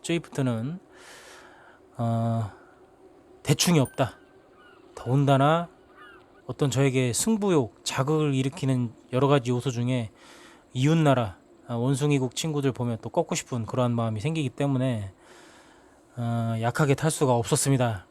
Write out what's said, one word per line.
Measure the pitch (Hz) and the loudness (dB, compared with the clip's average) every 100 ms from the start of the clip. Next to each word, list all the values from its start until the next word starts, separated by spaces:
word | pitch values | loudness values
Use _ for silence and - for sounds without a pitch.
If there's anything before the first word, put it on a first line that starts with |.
쯔위프트는, | - 170 - - 131 113 120 180 _ - - - - - - - - - - - | -4 -4 -4 -4 -2 -2 -6 -10 _ -20 -20 -20 -20 -20 -20 -20 -20 -20 -20 -6
어, | 117 117 117 113 104 - - - - _ - - _ - | -2 0 0 -2 -4 -10 -20 -20 -20 _ -20 -20 _ -12
대충이 | - 147 - 170 | -2 0 4 4
없다. | - - 127 - - - _ - - - - | 2 0 -4 -4 -20 -20 _ -20 -20 -20 -20
더군다나 | - 120 135 139 135 139 165 170 - _ - - - - - - | -14 -2 2 4 4 4 2 -2 -14 _ -20 -20 -20 -20 -20 -14
어떤 | 123 143 | -2 0
저에게 | 117 139 127 127 | 2 2 2 0
승부욕, | 110 - 220 202 165 113 - | 0 0 0 2 2 2 -6
자극을 | - - 135 156 151 | -8 -2 0 2 2
일으키는 | 131 131 - 135 131 120 - - | 0 -2 -2 -2 0 -2 -8 -4
여러 | 123 139 | 0 4
가지 | 143 120 | 2 2
요소 | 123 135 | -2 -2
중에 | 120 120 127 113 - - - - - - | -4 -2 -2 -4 -12 -20 -20 -20 -20 -12
이웃나라, | 127 139 165 151 127 110 - _ - - | 0 2 4 4 4 0 -8 _ -20 -10
아, | |
원숭이국 | 120 123 139 147 143 127 | -4 -2 0 2 0 0
친구들 | - 165 147 139 | -4 -4 -2 -2
보면 | 113 120 113 | -2 -4 -4
또 | 117 | -4
꺾고 | - 165 | -4 -2
싶은 | 175 - 147 110 | -4 -6 -8 -4
그러한 | 123 123 | -2 0
마음이 | 117 113 110 | 0 -2 -4
생기기 | 135 160 135 | -4 -4 -4
때문에, | - 139 131 131 117 98 - - - - - - - - _ _ - | -2 -2 0 -2 -4 -6 -14 -20 -20 -20 -20 -20 -20 -20 _ _ -8
어, | 117 117 113 113 | -4 -2 -2 -2
약하게 | 113 - 147 | -2 0 2
탈 | 139 156 | 2 0
수가 | - 139 | 0 2
없었습니다. | 120 113 143 143 139 123 101 - | 2 2 0 2 2 2 -2 -10